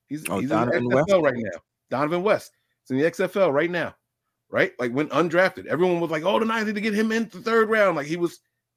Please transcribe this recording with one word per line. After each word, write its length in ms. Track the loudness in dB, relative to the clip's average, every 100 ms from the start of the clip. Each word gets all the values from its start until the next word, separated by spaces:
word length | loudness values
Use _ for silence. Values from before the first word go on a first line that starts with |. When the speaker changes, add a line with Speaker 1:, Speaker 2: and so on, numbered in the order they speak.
| _
Speaker 1:
he's, 200 | -10 -6
Speaker 2:
Oh, 100 | -4
Speaker 1:
he's 100 | 0
Speaker 2:
Donovan 340 | 0 0 0
Speaker 1:
in 60 | 2
the 60 | 2
Speaker 2:
West? 140 | 4
Speaker 1:
X 40 |
F 20 | 4
L 60 |
right 120 | 2 0
now. 220 | -6 -10 -16 _ _
Donovan 340 | -4 -2 0
West. 280 | 0 0 -2 _ _ _
He's 80 | _
in 60 | 0
the 80 | 0
X 140 | 0
F 160 | -4 0
L 160 | 2
right 180 | 2 0
now, 240 | -2 -6 -10 _ _ _ _ _
right? 220 | 0 0 0
Like, 140 | -4
went 180 | -2 0
undrafted. 540 | 0 2 2 2 0 -4
Everyone 320 | 0 2 0
was 120 | -2
like, 120 | -2
"Oh, 160 | 0 0
the 60 | 0
Niners 220 | -2 -2
need 80 | -2
to 60 |
get 120 | -2
him 180 | 0 0
in 180 | 0 -4
the 100 | -8
third 280 | 0 2 2
round." 260 | 4 2 2
Like, 120 | -4
he 100 | -2
was 220 | -4 -6 _ _ _